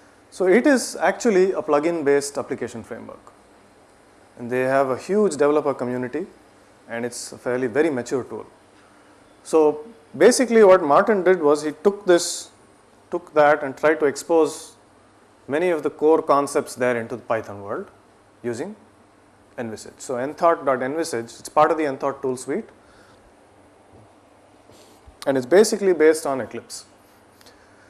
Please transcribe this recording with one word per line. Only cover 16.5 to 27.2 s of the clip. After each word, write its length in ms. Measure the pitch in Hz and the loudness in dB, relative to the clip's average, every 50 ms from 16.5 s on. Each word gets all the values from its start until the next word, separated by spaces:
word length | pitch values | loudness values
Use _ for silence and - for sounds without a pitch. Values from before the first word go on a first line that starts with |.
| - 151 127 - - | -2 -4 -4 -4 -6
there 220 | 120 123 123 123 | -4 -2 -2 -2
into 180 | 117 113 113 131 | -2 -6 -8 -12
the 60 | 110 | -10
Python 400 | - - 117 110 107 - 101 101 | -6 -6 -6 -6 -6 -10 -14 -14
world 240 | 101 101 120 170 202 - _ _ _ _ _ _ _ _ _ _ - | -12 -10 -10 -10 -12 -14 _ _ _ _ _ _ _ _ _ _ -10
using 320 | 120 117 117 156 202 214 - _ _ _ _ _ _ _ _ _ _ _ _ _ _ _ | -8 -8 -8 -10 -12 -14 -18 _ _ _ _ _ _ _ _ _ _ _ _ _ _ _
Envisage. 420 | 127 120 113 107 - - - - - | -12 -12 -12 -12 -14 -16 -18 -20 -16
So 180 | - - 131 | -10 -8 -8
N 160 | 120 127 147 151 | -6 -6 -8 -4
thought 320 | - 180 170 165 156 139 | 0 0 2 2 2 0
dot 160 | 139 131 123 | -2 -2 0
Envisage, 440 | 131 131 147 165 160 - 139 113 117 117 - - | -2 -4 -4 -4 -6 -4 -6 -8 -8 -10 -14 -20
it's 80 | - | -14
part 240 | - - 151 151 160 | -2 2 2 4 4
of 60 | 165 | 2
the 80 | 156 156 | 0 -2
Enthought 360 | 143 135 131 143 139 131 - | -4 -4 -4 -6 -6 -6 -4
tool 140 | - 131 127 | -6 -6 -6
suite, 300 | 123 - 135 147 214 220 - - _ _ _ _ - - _ _ _ _ _ _ _ _ _ _ _ _ _ _ _ _ _ - - - _ _ _ _ _ _ _ _ _ _ _ _ _ - - - - - _ _ - - _ - | -6 -8 -8 -8 -8 -8 -12 -18 _ _ _ _ -20 -20 _ _ _ _ _ _ _ _ _ _ _ _ _ _ _ _ _ -20 -20 -20 _ _ _ _ _ _ _ _ _ _ _ _ _ -20 -20 -20 -20 -20 _ _ -20 -20 _ -4
and 120 | 143 135 | -2 -2
it's 80 | 135 123 | -2 0
basically 480 | 123 170 196 220 220 226 196 202 185 175 | 4 4 4 6 4 2 -2 0 0 2
based 320 | 151 156 156 160 156 - | 4 4 4 4 2 0
on 160 | 143 135 131 | -6 -4 -6
Eclipse. 440 | 107 - - 113 - - - - - _ _ _ _ _ _ _ | -6 -8 -12 -14 -16 -16 -18 -20 -20 _ _ _ _ _ _ _